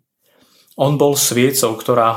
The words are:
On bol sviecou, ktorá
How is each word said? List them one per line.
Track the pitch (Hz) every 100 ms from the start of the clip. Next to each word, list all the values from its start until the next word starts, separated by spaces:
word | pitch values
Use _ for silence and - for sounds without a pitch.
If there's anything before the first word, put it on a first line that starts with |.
| _ _ _ _ _ _ _
On | - 143 147
bol | 143
sviecou, | 139 - 120 131 135 - 160
ktorá | - 120 113